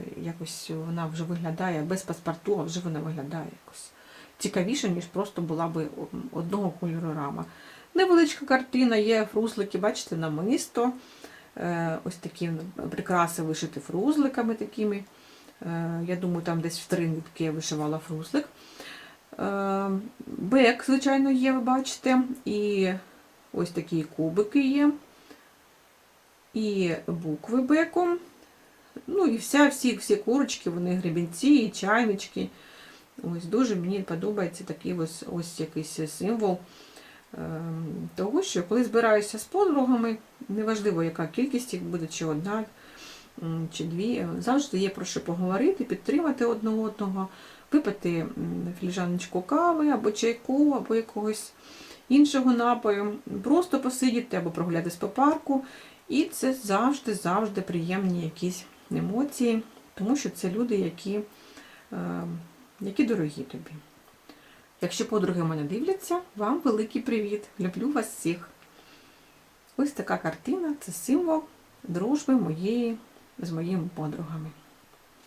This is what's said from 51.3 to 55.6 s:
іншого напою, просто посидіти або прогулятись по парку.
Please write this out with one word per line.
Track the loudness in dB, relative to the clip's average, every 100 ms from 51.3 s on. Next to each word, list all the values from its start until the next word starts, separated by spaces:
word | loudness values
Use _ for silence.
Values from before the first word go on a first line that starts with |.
| -2 -8 -16 -20 -20 -20 -10 4
іншого | 6 8 6 4
напою, | 6 4 4 2 2 0 -4 -8 -4
просто | 2 4 4 0
посидіти | 0 0 2 2 0 -2
або | -2
прогулятись | -2 -2 0 -2 -4
по | -4
парку. | 4 4 4 2 0